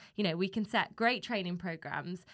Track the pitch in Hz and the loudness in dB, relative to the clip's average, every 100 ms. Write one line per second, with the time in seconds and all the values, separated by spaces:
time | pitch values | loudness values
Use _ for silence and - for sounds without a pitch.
0 | - - 190 165 190 220 202 214 - - | -10 -2 0 2 0 0 2 2 2 2
1 | 226 247 - 220 175 175 180 160 147 147 | 2 2 0 -2 -2 -4 -4 -6 -4 -4
2 | 175 180 - | -4 -8 -10